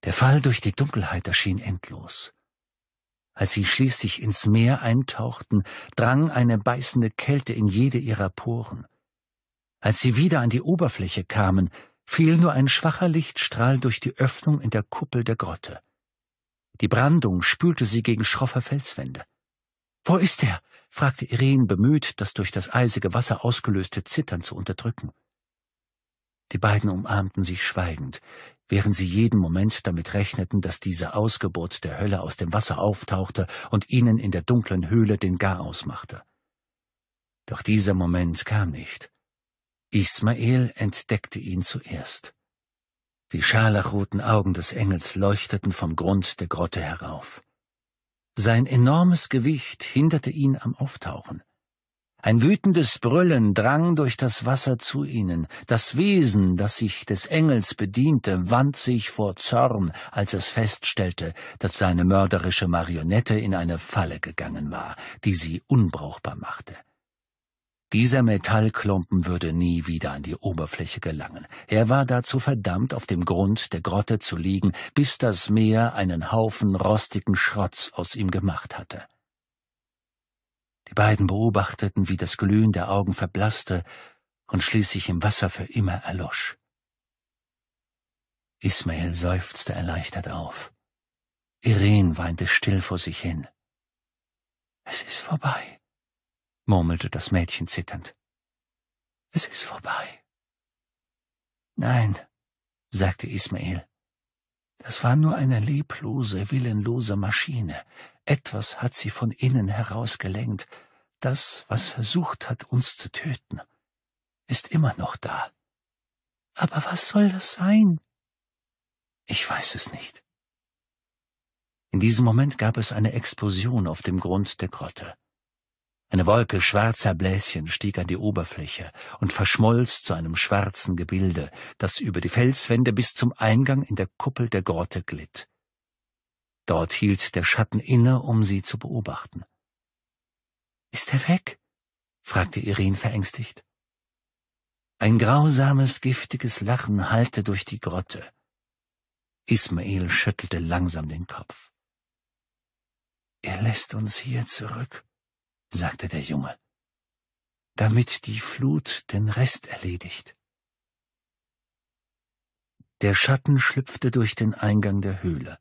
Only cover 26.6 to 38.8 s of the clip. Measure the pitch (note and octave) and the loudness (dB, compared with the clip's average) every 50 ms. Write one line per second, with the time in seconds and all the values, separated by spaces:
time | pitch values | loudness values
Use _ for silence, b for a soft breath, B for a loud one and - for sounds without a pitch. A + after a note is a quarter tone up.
26.6 | G2 G#2+ G#2 G#2 - G#2+ F#2+ F#2 G2 - G2 G2+ G2 F#2+ _ - F#2+ F2+ F#2 F2+ | 2 2 2 2 2 0 -2 -2 -4 -2 -2 -2 -2 -2 _ -2 -2 -2 -2 -4
27.6 | - - - - F2+ F2 E2 D2+ C#2+ C2 - - B B B B B B B B | -4 -4 -2 -2 -4 -4 -4 -8 -10 -10 -12 -14 B B B B B B B B
28.6 | B _ - G2+ G2 G#2+ G2 - F#2+ F2+ F2 G#2 A2+ A#2 A2 G#2 F2+ E2 E2 F#2 | B _ 0 2 2 4 2 2 2 2 2 2 2 4 4 2 2 2 2 2
29.6 | F#2+ G#2+ - - - - F2 E2 E2 - - G2+ G2+ F#2+ - - F#2 - - G2+ | 2 0 0 -2 -4 -4 -4 -4 -6 -4 -2 -2 -2 -2 -2 -6 -6 -2 -2 -2
30.6 | F2+ F2+ F2 - - G2 F2+ E2+ F#2+ E2 - G#2 G#2+ A2+ G#2+ - - F#2+ E2 F2 | -2 -2 -6 -4 -4 -4 -2 -2 -4 -2 -2 -2 2 2 2 0 0 -4 -4 -4
31.6 | E2+ E2+ - - - D#2+ - - G2+ G#2 G2+ F2+ - - - - F#2+ E2 E2+ G#2 | -8 -6 -6 -6 -8 -8 -6 -4 -2 -2 -2 -2 -4 -6 -6 -6 -4 -2 0 0
32.6 | G#2+ - - - F2+ G#2 G#2 - - - G2 F#2+ F#2+ - - - F#2 B B B | 0 0 0 0 0 0 0 -2 -4 -6 -4 -4 -4 -4 -4 -6 -6 B B B
33.6 | B B - G#2+ - - - B2+ A#2+ A#2+ A2 A2+ A2 G2+ F2+ F2+ D#2 - B2 A#2+ | B B -2 -2 -2 2 2 4 4 6 4 2 0 -2 -4 -4 0 2 2 2
34.6 | G#2+ - F#2+ F#2 E2+ D#2+ G#2+ A#2 A2+ G#2 G#2+ F#2+ - F#2 F2+ F2 - G2 F#2 F2+ | 2 0 -2 -2 -2 2 2 4 4 4 2 0 0 -2 0 0 0 -2 -2 -2
35.6 | D#2+ D#2 D#2+ - - - - - - - - - - _ _ _ _ _ _ _ | -6 -6 -6 -6 -6 -6 -10 -10 -14 -16 -18 -18 -18 _ _ _ _ _ _ _
36.6 | _ _ _ _ _ _ _ _ _ _ _ _ _ _ _ _ _ - - - | _ _ _ _ _ _ _ _ _ _ _ _ _ _ _ _ _ -14 -12 -8
37.6 | - - G#2+ G#2+ G2 G2+ G2 F#2 F2+ E2+ F2 F2+ F2 E2+ E2+ F2 - - A2 G#2 | -2 2 2 2 4 2 2 2 2 0 0 0 0 -2 -2 -4 -4 -2 0 0
38.6 | F#2+ E2+ D2 C2 | 0 -2 -4 -8